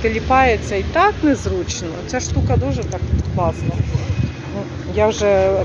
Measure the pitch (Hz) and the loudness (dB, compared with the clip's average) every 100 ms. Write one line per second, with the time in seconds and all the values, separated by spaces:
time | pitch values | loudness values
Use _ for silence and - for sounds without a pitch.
0 | 226 220 - 262 262 214 - 196 196 320 | -2 -2 2 4 4 2 -2 -4 0 2
1 | 392 403 302 269 196 190 165 - 170 170 | 2 4 2 2 0 -2 -4 -6 -8 -8
2 | 180 254 - 294 - 240 262 262 214 185 | -6 -6 -2 0 2 2 2 -2 -4 -4
3 | - - - - 170 160 156 - - - | -2 0 0 0 0 0 -2 -2 0 -2
4 | - - - - - 196 196 - - 196 | -2 -2 -2 -4 -8 -8 -8 -8 -4 2
5 | 214 220 208 196 190 190 | 2 2 2 4 4 2